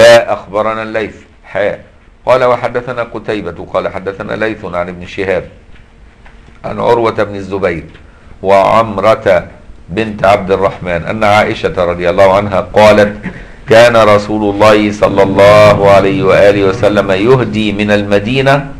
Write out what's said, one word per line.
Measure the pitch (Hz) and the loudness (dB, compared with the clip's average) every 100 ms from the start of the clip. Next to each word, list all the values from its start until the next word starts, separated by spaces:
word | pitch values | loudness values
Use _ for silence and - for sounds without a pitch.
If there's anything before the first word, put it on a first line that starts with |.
| - 117 85 | 6 6 2
أخبرنا | - - 101 107 110 | -8 -6 -6 -4 -6
الليث، | 110 110 95 - - _ - | -6 -6 -6 -12 -20 _ -10
حاء، | - 101 - - _ _ _ 117 | -4 -4 -6 -16 _ _ _ -2
قال: | 131 | 0
"وحدثنا | 123 120 120 123 127 120 | 0 -2 -4 -8 -8 -10
قتيبة." | 117 113 110 107 85 85 82 | -10 -10 -8 -8 -8 -12 -8
قال: | 95 90 | -6 -6
حدثنا | 98 95 98 110 | -8 -10 -10 -10
ليث | 110 110 107 95 | -6 -6 -6 -8
عن | 87 90 | -8 -8
ابن | 87 87 | -10 -14
شهاب | - 95 90 - - - - - _ - _ - - - - 113 | -8 -4 -4 -6 -18 -20 -20 -20 _ -20 _ -20 -20 -20 -16 -12
عن | 107 | -4
عروة | 113 117 110 107 | 0 0 0 -2
بن | 101 101 | -6 -8
الزبير | 95 98 92 80 - - - - - - | -10 -6 -4 -6 -12 -20 -20 -20 -20 -8
وعمرة | 95 98 101 110 110 98 107 107 101 87 85 - - - - | 2 2 4 2 0 0 0 2 2 0 -2 -18 -20 -20 -10
بنت | 98 110 101 95 | -6 -6 -2 0
عبد | 104 95 | 0 0
الرحمن | 92 95 - 90 85 - | -2 -2 -4 -6 -6 -6
أن | 110 | -2
عائشة | 104 104 104 110 113 90 | 0 2 0 -2 -4 -2
رضي | 87 87 87 | -2 -2 -2
الله | 92 98 98 | 2 4 4
عنها | 104 92 | 0 -4
قالت: | 87 104 107 104 104 - - - - - - | -2 2 4 4 2 -2 -12 -14 -18 -10 2
كان | 113 120 113 | 4 6 4
رسول | 107 104 104 107 104 101 | 4 2 0 -4 -2 2
الله | 107 107 104 | 4 4 0
صلى | 104 98 98 | -2 -2 0
الله | 98 98 101 107 104 101 98 | 0 4 6 6 6 4 4
عليه | 98 98 95 | 4 2 0
وآله | 95 85 101 101 | 0 4 4 2
وسلم | 98 95 101 101 98 | 0 0 0 0 0
يهدي | 95 113 131 107 107 104 | 0 2 2 0 -2 -4
من | 98 104 | -2 0
المدينة"، | 104 101 101 104 135 135 139 - | 0 0 -2 -2 -2 0 0 -4